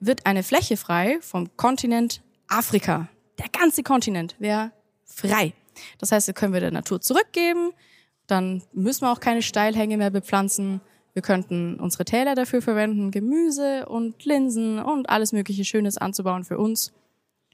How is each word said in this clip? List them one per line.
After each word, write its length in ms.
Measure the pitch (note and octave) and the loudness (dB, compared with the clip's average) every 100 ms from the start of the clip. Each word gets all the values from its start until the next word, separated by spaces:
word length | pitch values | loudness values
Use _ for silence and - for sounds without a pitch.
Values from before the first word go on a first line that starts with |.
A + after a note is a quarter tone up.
wird 260 | G3+ C4 G3 | -2 2 2
eine 160 | F#3+ | 2
Fläche 340 | F#3 D4 - G#3 | 2 0 2 -2
frei 420 | - E3+ G3 D#4+ | 0 0 2 0
vom 360 | - F3+ E3+ - | -4 -6 -6 0
Kontinent 640 | B3 C4 A#3 A#3 A#3 - _ _ - | 2 2 0 2 0 -4 _ _ -4
Afrika. 600 | E4+ - G3+ - D#3+ E3 _ _ - | -2 2 2 2 -2 -4 _ _ -12
Der 100 | - | -6
ganze 340 | - E4+ D4 | 2 2 2
Kontinent 520 | B3+ C4 A3+ F3+ E3+ - | 2 2 2 -2 -4 -4
wäre 340 | G#3 G#3+ A3 - _ _ | -2 0 -2 -10 _ _
frei. 480 | - - G3+ G#3+ E3 - _ - - - | -20 -6 0 2 0 -4 _ -20 -20 -8
Das 120 | - | 0
heißt, 160 | G#3+ G3 | 2 2
das 60 | |
können 180 | - G3+ | 0 0
wir 80 | F3+ | 0
der 100 | F3 | 0
Natur 280 | D#3+ - F3+ | -4 -4 -4
zurückgeben, 720 | - D#4 A4 F4 E4+ F4 E4+ - _ _ _ _ - | 0 0 0 0 0 0 -2 -6 _ _ _ _ -2
dann 360 | F#3+ F#3 F#3 - | 0 0 -4 -6
müssen 300 | A#3 G#3 C4+ | -2 -2 0
wir 100 | B3+ | 0
auch 80 | A#3+ | 0
keine 220 | B3 A#3 | 0 0
Steilhänge 540 | A3 G#3 G#3+ A3 G#3+ G#3+ | 0 0 2 2 0 0
mehr 140 | G3+ | 0
bepflanzen. 680 | G3 - G3 G3 - G3 F#3+ - _ _ | 0 0 0 2 0 -2 -4 -8 _ _
Wir 80 | F#3 | -4
könnten 580 | G3 F#3 F#3 F3 E3+ - | 0 0 0 -2 -2 -4
unsere 240 | F3 - | -4 -4
Täler 300 | F3+ A#3 C4+ B3+ | 0 2 2 0
dafür 260 | B3 B3 | 0 0
verwenden, 480 | A#3+ G#3+ G#3+ G#3 G3 | 0 0 0 0 -2
Gemüse 760 | G3+ A3+ D#4 E4 C#4+ C#4 C4+ - | -2 0 2 2 0 -2 -2 -4
und 360 | A3+ A3+ - | -4 -4 -4
Linsen 540 | D4 C#4+ C4 A3+ A3+ A3 | 0 2 2 0 0 -2
und 300 | - D4 - | -2 -2 0
alles 220 | A3 A3 | 0 2
mögliche 320 | G#3+ G3 G3 | 0 -2 -2
Schönes 340 | G3 G#3+ G#3 G3+ | 0 0 0 -2
anzubauen 460 | F#3 G3 F#3 F3+ | -4 -4 -2 -4
für 140 | F3+ F3 | -4 -2
uns. 340 | G#3+ - - _ _ _ _ _ _ | 0 -2 -4 _ _ _ _ _ _